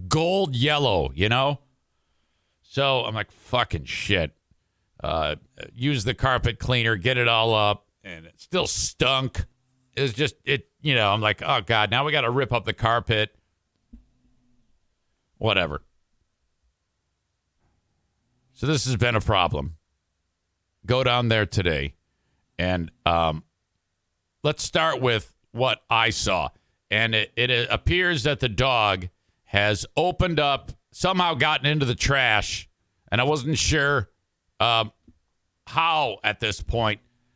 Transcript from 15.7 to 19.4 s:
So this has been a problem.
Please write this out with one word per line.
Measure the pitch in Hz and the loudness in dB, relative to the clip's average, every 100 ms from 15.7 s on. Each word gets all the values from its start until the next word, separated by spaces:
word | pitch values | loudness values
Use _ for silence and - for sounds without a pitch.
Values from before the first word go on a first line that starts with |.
| 73 - _ _ _ _ _ _ _ _ _ _ _ _ _ _ _ _ _ _ _ _ _ _ _ _ _ _ | -4 -12 _ _ _ _ _ _ _ _ _ _ _ _ _ _ _ _ _ _ _ _ _ _ _ _ _ _
So | - 131 | -6 0
this | 151 123 | 0 0
has | 120 | 2
been | 123 117 | 2 2
a | |
problem. | 98 101 | 2 4